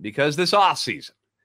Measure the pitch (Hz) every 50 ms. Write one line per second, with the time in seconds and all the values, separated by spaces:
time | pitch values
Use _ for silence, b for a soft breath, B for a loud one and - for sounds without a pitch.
0 | 90 107 101 139 143 151 143 165 180 175 202 202 196 175 147 - - 127 98 -
1 | - - - _ _ _ _ _